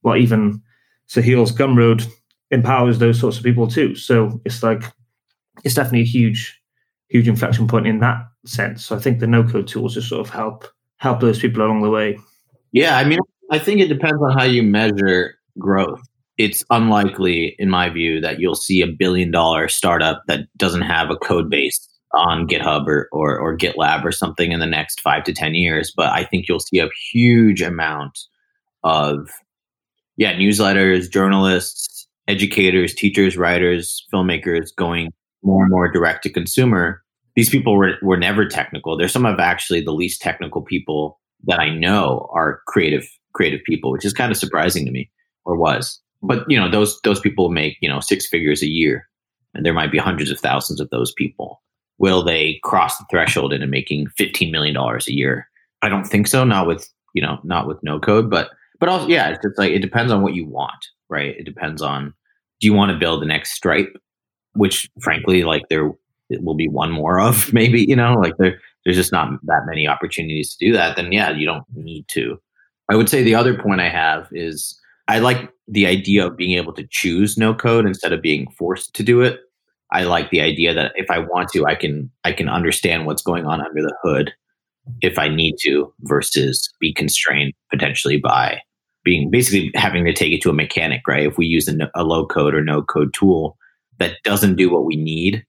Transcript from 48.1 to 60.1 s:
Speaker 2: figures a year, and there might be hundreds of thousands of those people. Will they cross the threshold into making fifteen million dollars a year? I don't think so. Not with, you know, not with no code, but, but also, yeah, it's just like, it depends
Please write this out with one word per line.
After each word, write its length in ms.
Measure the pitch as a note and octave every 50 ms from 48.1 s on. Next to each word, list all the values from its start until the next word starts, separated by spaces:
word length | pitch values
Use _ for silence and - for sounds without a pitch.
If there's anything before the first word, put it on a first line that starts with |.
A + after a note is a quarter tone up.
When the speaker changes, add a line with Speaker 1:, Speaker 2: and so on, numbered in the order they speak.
| - - -
Speaker 2:
figures 360 | - - E2+ E2 D2 D2 D2
a 60 | D2 D2+
year, 400 | D#2 D#2+ D#2+ D2 B1+ A#1+ - _ _ _ _ _ _ _ _ _ _
and 100 | - D2+
there 80 | E2+
might 200 | E2 E2 D#2 D2+
be 40 | -
hundreds 340 | F2 - G2 F2 D2 D2+ C2+
of 100 | C#2+ -
thousands 400 | - C2 C2 C2+ - - D2+ -
of 100 | D2+ -
those 220 | B1 A#1+ B1 B1
people. 500 | - - - - - - - - - _ _ _ _ _ _ _ _
Will 260 | _ F#2+ F#2+ F#2 F2+
they 380 | E2 F2 E2 D#2+ D#2 D#2+ D#2 -
cross 360 | - - - F#2 E2 D2 - -
the 80 | - -
threshold 420 | - F2 D#2+ - - E2+ C#2 C#2 C#2+
into 120 | C2+ C#2+
making 420 | C#2 C2+ C2+ C2 - D2+ D2 C#2+ C2+
fifteen 420 | - - F#2 D#2 - - F2 E2
million 240 | D#2+ D#2 D2+ D2+ C#2+
dollars 340 | C2+ C2+ A#1 A#1 B1 - -
a 60 | C2+
year? 340 | C#2 B1+ C2+ B1+ - - _ _ _ _ _ _ _
I 80 | - G#2+
don't 160 | G2+ G2 F#2+
think 220 | - - G#2 G#2
so. 180 | - - C3 C3
Not 220 | B2 G#2 F#2+ F2+
with, 240 | E2+ E2 E2 - - _ _ _ _ _
you 80 | F2
know, 160 | D2+ D#2+ D#2 C#2+ C#2+
not 220 | E2 F2 E2 -
with 120 | D2 D2+ -
no 160 | - D2+ D2 D2+
code, 320 | - - G#2 A2 A2+ G#2+
but, 200 | G2 E2 - - - _ _ _ _ _
but 100 | E3 F3
also, 160 | F#3+ F3+ D3+ -
yeah, 200 | E3+ D3+ F#2+ D2+
it's 140 | - -
just 160 | - G2+ - -
like, 120 | G2 E2+
it 100 | D2+ G2+
depends 320 | F#2+ G2 - A#2 A#2 B2